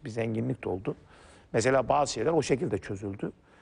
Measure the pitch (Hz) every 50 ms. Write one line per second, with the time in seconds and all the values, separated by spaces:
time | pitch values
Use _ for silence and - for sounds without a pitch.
0 | - 113 107 117 113 117 110 113 120 127 127 - - 101 92 95 104 - - -
1 | - - - - - - - - - - - 117 110 131 131 131 - - 135 147
2 | 143 - - 117 110 147 170 156 131 - 143 120 123 117 104 95 - - 104 95
3 | 107 101 95 - - - - - _ _ - -